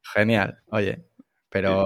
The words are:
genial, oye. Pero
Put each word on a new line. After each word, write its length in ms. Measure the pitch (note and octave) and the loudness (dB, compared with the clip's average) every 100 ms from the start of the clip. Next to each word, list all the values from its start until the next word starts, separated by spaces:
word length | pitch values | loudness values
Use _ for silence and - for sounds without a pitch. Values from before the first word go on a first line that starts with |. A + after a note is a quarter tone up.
| - | -6
genial, 440 | G#2+ G#2+ A2+ G2 - _ | 0 2 2 0 -6 _
oye. 360 | A2 G2 - - _ _ _ _ | -4 -2 -4 -12 _ _ _ _
Pero 320 | G2 F#2+ F#2+ | -2 0 2